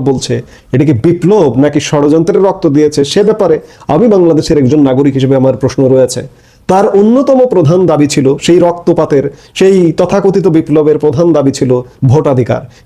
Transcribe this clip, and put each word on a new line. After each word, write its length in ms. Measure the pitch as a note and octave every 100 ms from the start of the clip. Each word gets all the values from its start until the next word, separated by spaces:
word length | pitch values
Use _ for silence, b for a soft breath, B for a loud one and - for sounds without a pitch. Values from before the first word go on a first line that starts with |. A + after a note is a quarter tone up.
| C3
বলছে, 280 | C3 - A#2+ - B B
এটা 120 | C3 D3+
কি 80 | A#2+
বিপ্লব 460 | E3+ F3 E3 G#3+ D3 A#2+
নাকি 220 | C#3+ D3 -
ষড়যন্ত্রের 540 | D3+ D3 D#3+ E3 G3 F#3+
রক্ত 180 | F#3 E3
দিয়েছে, 340 | C#3+ D3+ D3 C#3+
সে 160 | F#3+
ব্যাপারে 320 | G#3 A3 F#3 D#3 B B B
আমি 180 | D3+ A#3
বাংলাদেশের 520 | G3 E3+ D#3 - D3+
একজন 180 | B2 D3+
নাগরিক 320 | C#3 C3 C#3+ C3
হিসেবে 200 | C3 C3+
আমার 240 | C3 C3
প্রশ্ন 200 | B2+ - C3
রয়েছে। 360 | C3 B2 B2 - b b b -
তার 160 | F#3 G#3+ G3+
অন্যতম 400 | G#3+ B3 C#4 C4 B3+
প্রধান 340 | G#3 D3 F3+ F3
দাবি 220 | D3+ D3
ছিল 180 | D3+ C3 C#3+
সেই 180 | - F3
রক্তপাতের, 640 | F3 E3+ - E3 D3+ C#3+ - B B -
সেই 200 | F#3+ G3 E3+
তথাকথিত 520 | D#3 F3 G3 G3 F#3+ F#3
বিপ্লবের 500 | D#3+ D#3 D3+ D3+ D3
প্রধান 280 | D3+ C3+ F3
দাবি 180 | D3+ C3+
ছিল 200 | C3+ B2+ B2 B2 B C3+
ভোটাধিকার। 500 | D3 D3 C3 A#2+ A#2 - b